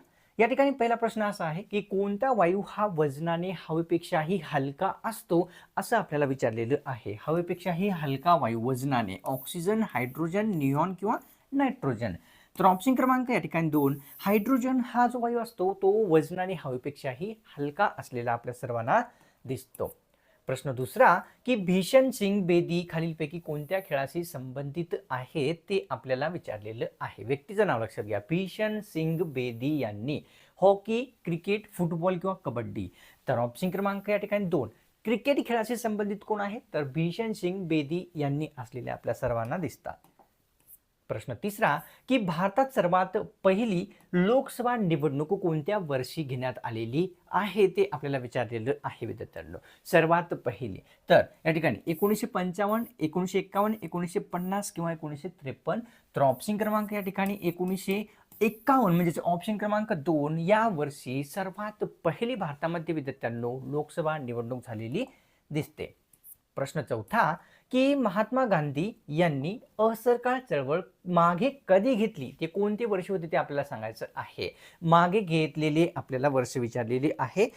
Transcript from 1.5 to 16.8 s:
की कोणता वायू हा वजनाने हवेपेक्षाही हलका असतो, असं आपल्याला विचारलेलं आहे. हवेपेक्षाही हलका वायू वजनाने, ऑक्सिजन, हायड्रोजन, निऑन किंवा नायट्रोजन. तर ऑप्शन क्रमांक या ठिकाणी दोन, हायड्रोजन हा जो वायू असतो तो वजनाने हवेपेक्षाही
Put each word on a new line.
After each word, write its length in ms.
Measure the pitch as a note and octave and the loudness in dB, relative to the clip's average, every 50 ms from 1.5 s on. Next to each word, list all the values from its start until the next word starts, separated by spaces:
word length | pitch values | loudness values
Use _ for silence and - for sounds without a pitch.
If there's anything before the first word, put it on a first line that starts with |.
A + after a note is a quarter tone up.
| D3+ F3 A3 | -4 -6 -6
की 180 | - - G#3 | -4 -4 -4
कोणता 520 | G3 - G3+ F#3+ G3+ G3+ G3+ G3+ G3+ C4+ B3+ | -2 -2 -2 -2 0 0 0 0 0 2 4
वायू 300 | G#3 F3 E3+ F#3 G3+ F#3+ | 4 4 4 4 0 -2
हा 180 | - - - G#3+ | -4 -4 -2 -2
वजनाने 640 | G#3+ F3+ D3+ D#3 C#3+ C3 C#3+ E3 E3+ E3 E3 F3 F#3 F3+ | 0 2 2 0 0 0 -4 -4 -2 -2 -2 -2 -4 -6
हवेपेक्षाही 840 | E3 - - D#3+ E3 E3 - F3 E3 E3+ - F#3 D#3+ D#3 D#3 G3+ F#3+ D3 | -8 -6 -4 -2 -2 0 0 0 -2 0 0 -2 0 0 0 -2 -4 -2
हलका 480 | - D3 D3 C3+ C#3 C#3 - F#3 G3+ - - - | -2 -2 -2 -2 -2 -2 -2 -2 -2 -2 -4 -6
असतो, 480 | A3 A3 - - - F3+ E3+ F3+ F3 - - - _ - | -8 -8 -8 -4 0 2 2 2 0 -4 -20 -20 _ -6
असं 200 | - G3 - A#3+ | -6 -2 0 0
आपल्याला 280 | A3 F3 - D#3 D3 D3 | 0 0 0 0 0 2
विचारलेलं 500 | C3 C3+ C3 - A#2+ A2 A2+ A#2 A2+ C#3 C#3+ - | 0 0 0 0 0 0 0 0 0 0 -2 -2
आहे. 320 | C#3+ B2+ A2 - G#2+ G#2 G#2 - | -4 -8 -8 -8 -8 -10 -6 -4
हवेपेक्षाही 600 | - D#3 F3 F3 F3 F3+ F3 - F3+ E3+ D#3+ G3 G#3 | -2 -2 -2 -2 -2 -4 -6 -4 -4 -2 0 0 0
हलका 460 | F#3+ D#3+ D#3 C#3 C3+ C3+ - F3 F3 | -2 -2 -2 -2 -2 0 4 4 4
वायू 260 | D#3 C3+ A2+ A2+ A2+ | 4 4 2 0 0
वजनाने, 540 | A2+ B2+ C3 B2 C3 C#3+ C#3 A#2+ A2+ F#2 F#2+ - - | 0 0 0 0 0 0 0 0 0 -2 -4 -8 -6
ऑक्सिजन, 600 | - C3+ - - - - F3+ E3 F#3+ A3 A3 A3 - | -6 -6 -6 -6 -8 -8 -4 -2 0 0 0 0 0
हायड्रोजन, 560 | - B2 B2 B2 C3 D3 D#3+ E3+ E3 G3+ G#3+ | -2 -2 -2 -4 -4 -4 -4 -2 0 0 0
निऑन 480 | A3 G3 D#3+ C#3 C3+ C#3 C#3+ D#3+ F#3+ F#3 | 0 0 2 2 2 2 2 0 -2 -2
किंवा 240 | - G3 G#3 B3+ - - - _ _ _ - | -4 -2 -2 -2 -2 -6 -12 _ _ _ -4
नायट्रोजन. 640 | C4+ C#4 C#4+ C4 C4+ - - C#3 B2 G#2 A#2+ G#2+ E2+ - _ _ - _ _ _ - - | 0 0 0 0 0 -2 -2 -2 -2 0 -2 -4 -4 -6 _ _ -20 _ _ _ -2 4
तर 60 | F#3 | 4
ऑप्शन 300 | F#3+ F#3 F#3 - C4 C4 | 4 4 4 2 2 2
क्रमांक 340 | B3 B3 B3 C4 B3+ B3+ B3 | 4 4 2 2 2 2 0
या 100 | B3 F#3 | 0 -2
ठिकाणी 300 | D#3 - - E3 E3 D#3+ | -2 -2 -2 0 0 2
दोन, 280 | D3 D3+ C#3+ C#3 C#3+ C#3 - - - - | 2 4 2 2 0 -2 -8 -16 -12 -4
हायड्रोजन 600 | - G3 G#3 A3 G#3 A#3 C4+ B3 A3+ B3+ C4 C4 A#3 | 0 2 2 2 4 2 2 2 2 2 0 0 -2
हा 220 | - - A#3+ A#3+ | 0 2 2 2
जो 120 | B3 B3 B3 | 2 2 0
वायू 200 | A#3 A#3 A#3+ A#3+ | -2 0 0 -2
असतो 340 | A3+ - - - - F#3 G3 | -4 -4 -4 -2 -2 -2 0
तो 320 | F#3+ - F#3+ G#3 A3 A3 | 2 4 4 6 6 6
वजनाने 480 | F#3+ D#3+ D#3+ D3 D3 F3+ F#3 F#3 F#3 F#3+ | 6 6 6 4 4 -2 -4 -4 -4 -4
हवेपेक्षाही 800 | D3+ - C#3+ B2+ B2+ | -6 -6 -6 -6 -6